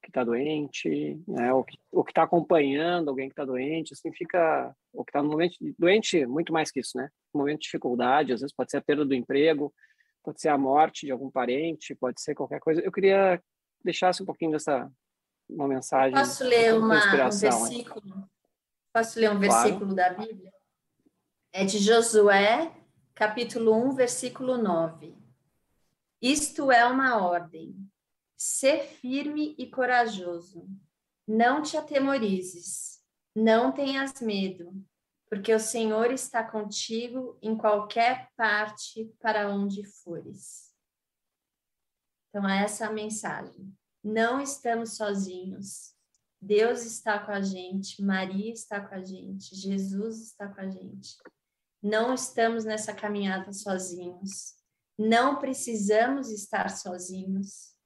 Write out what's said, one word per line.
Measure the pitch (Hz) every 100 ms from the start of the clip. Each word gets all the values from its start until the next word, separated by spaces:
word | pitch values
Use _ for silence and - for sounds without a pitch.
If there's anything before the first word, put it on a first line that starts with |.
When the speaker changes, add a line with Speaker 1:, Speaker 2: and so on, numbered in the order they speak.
Speaker 1:
que | -
tá | 131
doente, | 117 117 147 156 143 - 170 147 147 151 185
né? | 143 120
Ou | 131
que, | 120 - _
ou | -
que | -
tá | -
acompanhando | 160 175 151 170 143 139 160 175 151
alguém | 131 135
que | -
tá |
doente, | 139 127 135 160 156
assim, | 139 165
fica, | - 170 180 160 147 127 - _
ou | -
que | -
tá | 143
no | 147
momento, | 151 175 - 151 -
doente, | 170 208 - 180 123
muito | 143 170
mais | 165 151
que | 135
isso, | 117 127
né? | 139 _ _
Um | 147
momento | 139 147
de | -
dificuldade, | - 135 120 123 143 147
às | 117
vezes | 139 -
pode | 127
ser | 143
a |
perda | - 147
do | 143
emprego, | 131 120 135 160 156 143 _ _ _ _ _
pode | - 147
ser | 160
a | 143
morte | 135 143 156 - 147
de |
algum | 127 135
parente, | 131 120 131 165 156 -
pode | 147 127 120
ser | -
qualquer | 147 135 147
coisa. | - 160
Eu | 185
queria | 185 196 196 190 180 _ _ _ _
deixasse | 180 165 185 175
um | 185
pouquinho | 151 165
dessa, | 151 151 135 135 _ _ _ _ _ _
uma | 165 139
mensagem | 131 - 139 131 135
Speaker 2:
Posso | 269 -
ler | 254 240 226
Speaker 1:
com | 226
Speaker 2:
uma, | 220
um | 214
Speaker 1:
inspiração, | 208 - 247 202 - - 113
hein? | 240
Speaker 2:
versículo? | - 220 196 190 196 _ _ _ _ _ _
Posso | 226 226 226
ler | 220
um | 202
Speaker 1:
Claro. | 196 -
Speaker 2:
versículo | 226 190 196
da | 190 180
Bíblia? | 185 220 202 185 _ _ _ _ _ _ _ _ _ _
É | 190
de | 196 208
Josué, | 202 233 233 214 202 196 202 247 330 - _ _ _
capítulo | - 214 247 233 240 226
um, | 220 254
versículo | 262 240 - 254 - 254 247
nove. | 208 165 165 160 156 - - _ _ _ _ _ _ _ _ _
Isto | 247 294 - - 277
é | 240 240
uma | 262 262 226
ordem. | 180 175 165 160 160 185 196 _ _ _ _ _
Sê | - - 269 311
firme | - - 247 269 294 302 302 -
e | 254
corajoso. | - 247 247 233 196 175 170 175 170 185 196 _ _ _ _ -
Não | 220 240 285
te | 302 311
atemorizes. | - 285 277 269 214 185 180 - - - - - _ _ _
Não | 214 220 226 262
tenhas | 277 277 269 269 -
medo, | 226 202 190 - 170 190 190 _ _ _ _
porque | 202 196
o | 220
Senhor | 214 240 220 214 240
está | 262 - 233
contigo | 226 214 208 - - 226 240 254 254 -
em | 214 220
qualquer | 220 208 196 233 233 254 - -
parte | 220 208 214 - - 220 220 _
para | 226 214 202
onde | 202 202 196
fores. | 202 - - 165 170 196 - - - _ _ _ _ _ _ _ _ _ _ _ _ _ _ _ _
Então, | 202 196
é | 196
essa | 208 - 214
a |
mensagem. | 214 214 214 170 - - - 196 - _ _
Não | 208 220 226 262
estamos | 277 - 233 233 226 -
sozinhos. | 208 196 190 180 190 202 196 - - _ _ _ _ _
Deus | 196 208 233 240
está | - - 226 202
com | 196
a | 196
gente, | 196 185 180 190 190 -
Maria | 196 190 185 196 220
está | 226 - 202
com | 196
a | 190
gente, | 185 185 190 196 - 196
Jesus | 190 196 190 196 226 220
está | - _ 202
com | 196
a | 190
gente. | 190 190 - - - - _ _ _ _ _
Não | 202 214 240
estamos | 254 - - 226 233
nessa | 220 214 214
caminhada | 202 208 208 196 190 190
sozinhos. | 196 208 185 185 175 175 180 196 - - _ _ _ _ -
Não | 220 233 269 277
precisamos | 269 262 - 220 202 214 240 277 233
estar | 208 - 202 190
sozinhos. | 196 190 180 180 185 190 190 196 - - _